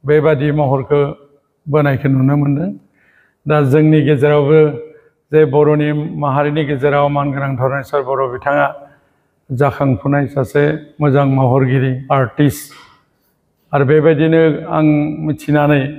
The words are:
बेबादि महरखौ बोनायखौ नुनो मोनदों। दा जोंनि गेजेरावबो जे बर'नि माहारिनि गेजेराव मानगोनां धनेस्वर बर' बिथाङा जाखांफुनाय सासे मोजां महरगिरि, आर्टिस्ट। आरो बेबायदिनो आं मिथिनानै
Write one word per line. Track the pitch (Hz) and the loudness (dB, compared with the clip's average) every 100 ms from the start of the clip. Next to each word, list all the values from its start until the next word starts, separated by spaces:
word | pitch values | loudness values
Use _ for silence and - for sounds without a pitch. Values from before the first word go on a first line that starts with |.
बेबादि | 139 151 147 147 147 | 2 2 2 0 0
महरखौ | 147 143 135 131 147 143 160 - _ _ _ - | 0 0 -2 0 0 0 -6 -20 _ _ _ -2
बोनायखौ | 147 143 135 139 | 0 0 0 0
नुनो | 135 131 147 | 0 2 0
मोनदों। | 143 143 180 208 _ _ _ _ _ _ 147 | 0 -2 -4 -8 _ _ _ _ _ _ -2
दा | 151 139 | 0 2
जोंनि | 147 156 156 147 | 4 4 4 2
गेजेरावबो | 147 147 147 143 156 151 143 - - _ _ _ | 2 2 2 2 4 2 -2 -14 -20 _ _ _
जे | 151 151 | 2 2
बर'नि | 143 151 151 151 151 151 160 | 2 2 2 0 -4 -6 -6
माहारिनि | 143 135 147 151 | -4 -2 -2 -2
गेजेराव | 143 143 143 143 143 | -4 -2 0 0 0
मानगोनां | 143 143 139 139 131 | -2 -4 -4 -6 -2
धनेस्वर | 131 139 131 143 127 | -2 -4 -4 -6 -4
बर' | 135 135 | -4 -4
बिथाङा | 123 139 143 139 - - _ _ _ _ _ _ | -4 -4 0 -2 -4 -20 _ _ _ _ _ _
जाखांफुनाय | 127 139 - 139 127 143 143 139 | -2 -2 0 -2 -2 -2 -2 -2
सासे | - 127 147 147 151 - - | -4 -2 0 0 -2 -10 -4
मोजां | 147 135 139 | 0 2 2
महरगिरि, | 135 131 131 131 135 131 127 135 | 2 2 2 2 0 -2 -4 -2
आर्टिस्ट। | 143 127 - 147 - - - - _ _ _ _ _ _ _ _ | -2 -2 0 0 0 -14 -20 -20 _ _ _ _ _ _ _ _
आरो | 147 | -2
बेबायदिनो | 135 151 151 151 160 160 165 143 - 156 | 2 4 4 2 2 4 2 0 -4 0
आं | 156 151 151 156 156 | 2 2 -2 -6 -6
मिथिनानै | 147 - 147 147 143 135 | -8 -2 0 2 0 -2